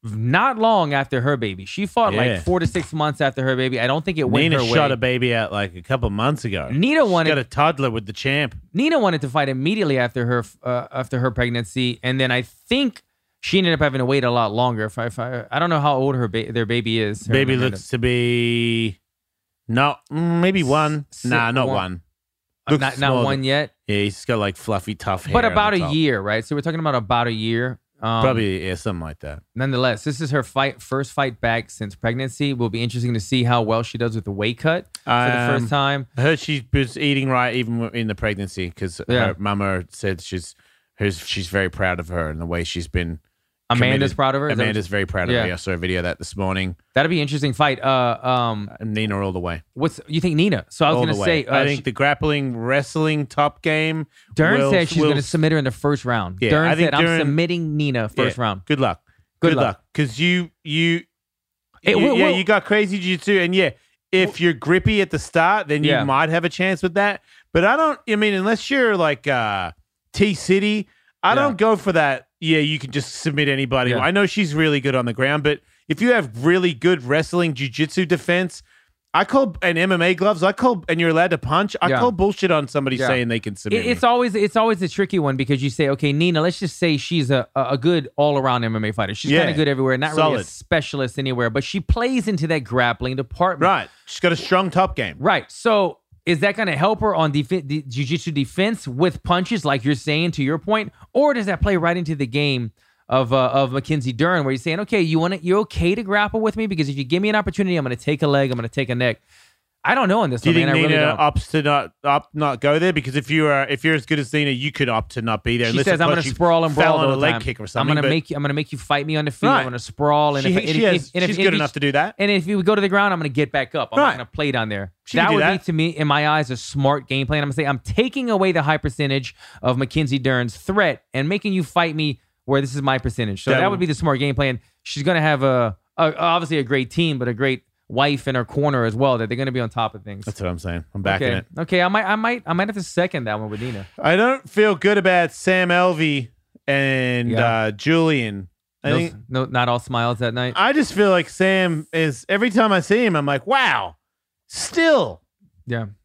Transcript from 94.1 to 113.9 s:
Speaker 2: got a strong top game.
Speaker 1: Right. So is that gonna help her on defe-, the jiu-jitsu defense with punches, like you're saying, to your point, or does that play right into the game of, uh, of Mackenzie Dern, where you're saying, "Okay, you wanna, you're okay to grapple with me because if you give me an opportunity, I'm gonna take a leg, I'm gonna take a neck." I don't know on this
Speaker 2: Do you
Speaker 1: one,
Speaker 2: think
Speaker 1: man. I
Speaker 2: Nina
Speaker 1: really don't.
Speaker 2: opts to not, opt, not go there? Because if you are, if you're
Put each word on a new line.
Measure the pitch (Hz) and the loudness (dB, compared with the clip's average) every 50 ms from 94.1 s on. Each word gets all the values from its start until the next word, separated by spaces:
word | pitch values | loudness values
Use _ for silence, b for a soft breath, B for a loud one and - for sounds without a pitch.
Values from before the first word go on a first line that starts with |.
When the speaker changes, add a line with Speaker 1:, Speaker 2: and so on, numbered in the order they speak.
| - - | -8 -2
Speaker 2:
got | - 175 | 0 0
a | 165 | 0
strong | - - - 185 185 196 185 | 0 0 2 2 2 2 2
top | - 180 185 - - | 2 2 2 2 0
game. | - 120 92 73 - | -4 -6 -6 -6 -2
Speaker 1:
Right. | 131 196 196 147 - - | 0 0 0 0 -2 -6
So | - - - 240 220 208 196 170 - _ _ _ _ _ _ | -20 -4 0 2 2 2 2 0 -2 _ _ _ _ _ _
is | 165 175 151 | -2 0 2
that | 175 202 202 | 2 0 0
gonna | - 220 190 151 | 0 -2 -2 0
help | 139 160 202 220 - | 2 2 2 2 2
her | 214 214 190 | 0 0 2
on | 160 160 151 | 2 0 2
defe-, | 139 147 143 - 185 185 143 | 2 0 -2 0 -4 -4 -4
the | 135 147 156 143 135 | -4 -6 -6 -6 -6
jiu-jitsu | 117 127 143 123 160 175 - 170 | -6 -4 -2 -2 -2 -4 -4 -4
defense | 156 143 139 - - - 190 214 226 - - | -2 -2 -2 -2 -2 -2 0 0 -2 -4 -8
with | 143 123 127 170 180 - - | -8 -2 0 0 0 0 -4
punches, | _ - 180 180 185 - 240 202 - | _ 0 0 0 0 -2 -2 -2 0
like | 147 139 135 | 0 -2 0
you're | 110 139 147 | 0 0 0
saying, | 117 - 151 147 151 170 175 | 0 -2 -2 -2 0 0 -2
to | - - | -2 -2
your | 139 131 156 156 | -2 -2 -2 -4
point, | - 196 214 220 208 - b b b b _ | -2 -2 -2 -2 -2 -6 b b b b _
or | 240 285 294 | 2 2 4
does | 277 240 208 | 2 0 0
that | 190 190 - | -2 -2 0
play | - 208 196 175 | 0 2 2 2
right | 156 170 175 | 2 2 0
into | 180 175 151 160 | 0 -2 -4 -2
the | 139 139 | -4 -4
game | 120 117 147 147 143 135 123 120 110 _ _ _ _ _ _ _ _ | -2 0 0 0 0 0 -2 -4 -6 _ _ _ _ _ _ _ _
of, | 120 131 131 113 | 0 0 2 2
uh, | 131 135 127 | 2 2 2
of | 127 123 139 139 127 | 4 2 2 2 2
Mackenzie | 127 139 - - 156 151 120 127 | -2 -4 -2 -2 -4 -2 -2 -4
Dern, | 123 113 156 170 185 170 143 | -2 0 0 2 2 0 0
where | 135 | -2
you're | 135 127 | -4 -4
saying, | - 165 160 180 | -4 -4 -4 -4
"Okay, | 214 - - 208 | -4 -2 0 0
you | 170 160 160 160 | 2 2 2 2
wanna, | 160 175 196 170 | 2 0 -2 -4
you're | 156 175 185 208 | 0 0 2 2
okay | 214 - - - 170 175 196 | 0 -2 -2 0 0 2 0
to | 226 | 0
grapple | 226 190 202 208 208 208 - 226 | -2 -2 0 0 0 0 0 0
with | 220 220 - 208 | 0 0 -2 -2
me | 220 | -4
because | 214 196 160 151 139 | -4 -2 -2 -2 -2
if | 139 139 | -2 -6
you | 135 | -2
give | 123 156 180 | -2 0 0
me | 196 214 | 2 2
an | 214 | 2
opportunity, | 214 202 - 160 - 202 185 180 | 0 0 -2 -2 -2 0 0 0
I'm | 165 139 | 0 0
gonna | 127 123 | -2 -4
take | 117 - - 151 143 | -4 -2 -2 -2 0
a | 160 | 2
leg, | 151 139 139 139 131 | 2 4 4 2 2
I'm | 127 120 | 0 -4
gonna | 113 113 | -4 -4
take | - - 135 117 | -4 -4 -4 -2
a | 123 | -2
neck." | 123 127 123 113 _ b b b b b b b b b b _ _ - | 0 0 0 0 _ b b b b b b b b b b _ _ 0
I | - 233 | 0 2
don't | 262 247 185 | 2 4 2
know | 190 226 | 2 2
on | 214 147 | 2 0
this | 123 117 | 0 0
Speaker 2:
Do | - 156 | 2 2
you | 170 170 165 | 4 4 4
Speaker 1:
one, | 156 156 | 4 4
Speaker 2:
think | 160 | 4
Speaker 1:
man. | 160 | 4
I | 156 | 4
Speaker 2:
Nina | 156 156 | 4 4
Speaker 1:
really | 151 151 151 | 2 2 2
don't. | - 151 147 143 | 2 2 2 2
Speaker 2:
opts | - - - | 0 -4 0
to | - 156 | -2 0
not, | 143 147 147 143 110 85 _ _ - | 2 2 2 2 0 -4 _ _ 0
opt, | 143 143 147 - _ - | 2 2 2 0 _ -4
not | 151 151 143 131 110 | -2 -2 0 -2 0
go | - 143 147 160 | 2 2 2 4
there? | 170 185 | 2 2
Because | 175 151 123 135 127 | 0 0 -4 -2 -4
if | 147 117 120 | -4 -2 0
you | 151 156 156 | 0 2 2
are, | 151 143 139 139 127 | 4 2 2 0 -2
if | 143 131 - | -4 -2 0
you're | 160 | 0